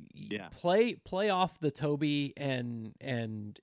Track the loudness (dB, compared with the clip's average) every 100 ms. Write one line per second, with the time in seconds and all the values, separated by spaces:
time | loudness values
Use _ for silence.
0 | -18 -14 -8 -8 -8 -4 2 6 4 2
1 | -4 0 2 4 2 2 -2 0 0 2
2 | 2 2 0 -2 -2 0 -2 -6 -8 -10
3 | -4 -2 -2 -4 -8 -10